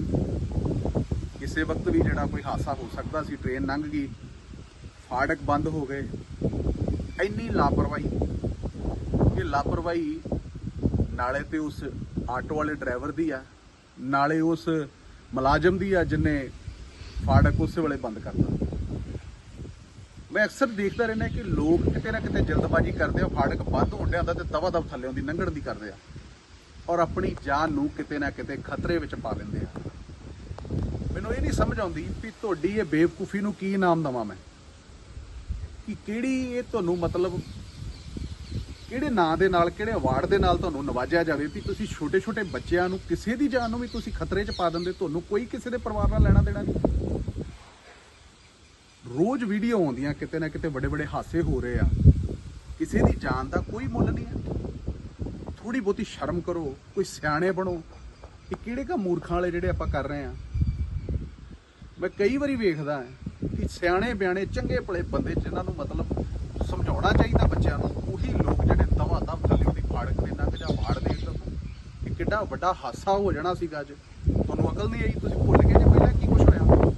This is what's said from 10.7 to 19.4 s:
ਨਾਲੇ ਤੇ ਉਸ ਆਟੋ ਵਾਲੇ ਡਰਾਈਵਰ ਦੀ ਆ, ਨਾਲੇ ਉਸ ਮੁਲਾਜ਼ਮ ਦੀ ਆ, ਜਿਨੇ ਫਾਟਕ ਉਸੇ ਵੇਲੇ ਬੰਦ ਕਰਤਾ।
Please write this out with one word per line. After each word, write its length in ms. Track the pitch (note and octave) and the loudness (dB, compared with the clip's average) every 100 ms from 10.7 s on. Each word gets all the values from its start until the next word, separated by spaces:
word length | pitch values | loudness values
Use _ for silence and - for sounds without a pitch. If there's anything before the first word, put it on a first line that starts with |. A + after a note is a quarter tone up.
| - - - - | -4 -2 0 -2
ਨਾਲੇ 300 | - B2 C#3 | -2 -2 -4
ਤੇ 140 | D3+ D#3 | -4 -4
ਉਸ 260 | D3+ C#3+ F#3+ - - - A#2 | -6 -6 -10 -10 -8 -8 -6
ਆਟੋ 260 | B2+ B2 D3+ | -6 -4 -4
ਵਾਲੇ 200 | D3+ D3 | -4 -4
ਡਰਾਈਵਰ 360 | C3 B2 C3+ | -4 -4 -6
ਦੀ 180 | C#3+ E3 | -2 -2
ਆ, 140 | C3 C3+ - - - - - | -4 -10 -20 -20 -20 -20 -12
ਨਾਲੇ 400 | B2+ C#3 C#3+ D#3+ | -2 2 2 2
ਉਸ 280 | D#3+ E3 - D#3+ C3+ - - - - | 2 0 0 -2 -2 -10 -20 -20 -8
ਮੁਲਾਜ਼ਮ 440 | B2+ C3+ D3+ E3 F#3 | 0 4 6 4 4
ਦੀ 160 | G3 | 2
ਆ, 100 | F#3 | 2
ਜਿਨੇ 460 | D#3+ D#3 D#3 C#3+ B2+ - - - - - - - - | 2 2 2 2 -4 -10 -14 -14 -16 -16 -12 -4 4
ਫਾਟਕ 360 | C3+ C#3+ D3 | 8 8 4
ਉਸੇ 200 | D#3 - | 0 0
ਵੇਲੇ 160 | D3+ C3+ | -2 -2
ਬੰਦ 220 | B2 G#2+ | -6 -8
ਕਰਤਾ। 360 | G#2+ - - - - - - - - - - - | -6 0 0 2 -2 -4 -6 -6 -8 -10 -12 -20